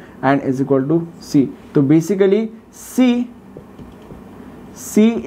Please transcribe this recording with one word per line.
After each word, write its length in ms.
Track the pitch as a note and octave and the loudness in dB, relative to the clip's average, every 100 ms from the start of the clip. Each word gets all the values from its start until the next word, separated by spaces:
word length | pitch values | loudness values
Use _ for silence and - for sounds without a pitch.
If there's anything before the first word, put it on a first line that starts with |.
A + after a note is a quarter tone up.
| - - | -12 -4
and 240 | C3+ C#3 C3+ | 0 0 0
is 100 | C3 C#3 | -2 0
equal 200 | C3+ C#3 | 0 0
to 80 | E3+ E3 - - | -2 -4 -12 -2
c। 160 | D3+ B2 - - | 0 0 -4 -4
तो 80 | D3+ C3+ | 0 4
basically 560 | D#3+ E3 F#3+ G3 G#3 A3+ - - - | 2 2 0 2 0 -2 -10 -20 -20
c, 240 | - - B3+ A#3+ B3 - - - - - - - - - - - - - - - | -6 0 2 0 -4 -12 -20 -20 -20 -20 -20 -20 -20 -20 -20 -20 -20 -20 -20 -18
c 240 | - G#3 A3 A3+ | -2 2 2 2